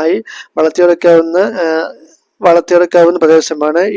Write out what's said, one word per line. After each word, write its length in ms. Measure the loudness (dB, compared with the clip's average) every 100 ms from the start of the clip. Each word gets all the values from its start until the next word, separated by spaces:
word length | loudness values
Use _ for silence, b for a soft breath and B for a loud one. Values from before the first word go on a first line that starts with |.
ആയി 180 | -2 -4 -6 B B -4
വളർത്തിയെടുക്കാവുന്ന, 840 | -2 2 0 2 2 2 2 -2 -4 -4
ഏ, 60 | -4 -4 -6 -12 _ _ _ -4
വളർത്തിയെടുക്കാവുന്ന 800 | 0 2 2 0 2 2 2 2
പ്രദേശമാണ് 600 | 2 2 0 -4 -4 -2 -4